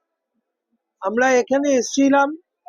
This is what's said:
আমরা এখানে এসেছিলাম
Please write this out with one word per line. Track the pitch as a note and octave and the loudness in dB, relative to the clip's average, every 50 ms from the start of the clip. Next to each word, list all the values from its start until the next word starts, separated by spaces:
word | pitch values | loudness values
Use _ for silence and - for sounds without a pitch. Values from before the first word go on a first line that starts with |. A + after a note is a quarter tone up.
| _ _ _ _ _ _ _ _ _ _ _ _ _ _ _ _ _ _ _ _ | _ _ _ _ _ _ _ _ _ _ _ _ _ _ _ _ _ _ _ _
আমরা | - G3 G#3+ A#3 B3+ C4 | -8 -6 -2 0 0 2
এখানে | B3+ B3 A3 - C4 C#4 C#4+ C#4+ | 2 0 0 0 -2 -2 0 0
এসেছিলাম | C4+ B3+ G#3+ - - C#4 C#4 C#4 C#4 C#4 C#4 C#4+ D#4 E4 _ _ _ _ _ | 0 0 -2 -2 -2 0 2 2 2 2 2 0 -4 -8 _ _ _ _ _